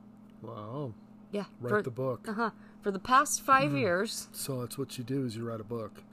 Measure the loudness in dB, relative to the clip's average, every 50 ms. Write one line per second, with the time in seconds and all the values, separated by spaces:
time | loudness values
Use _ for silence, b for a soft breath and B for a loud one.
0 | -20 -20 -20 -20 -20 -20 -18 -14 -12 -12 -10 -10 -8 -8 -6 -6 -6 -6 -8 -12
1 | -16 -20 -20 -20 -14 -8 -6 -6 -6 -8 -10 -8 -2 2 2 2 2 0 -2 -2
2 | -2 -2 -2 -4 -4 -6 -4 -2 -2 -2 -4 B B B B B B -2 -2 0
3 | 2 6 6 6 6 6 0 -2 4 6 6 6 6 4 2 4 4 4 4 2
4 | 2 0 -4 -6 -10 -10 -10 -10 -6 -4 -4 -4 -4 -6 -4 -6 -6 -6 -6 -8
5 | -4 -2 0 0 0 -2 -2 -4 -6 -6 -6 -6 -6 -6 -4 -4 -4 -6 -10 -14
6 | -20 -20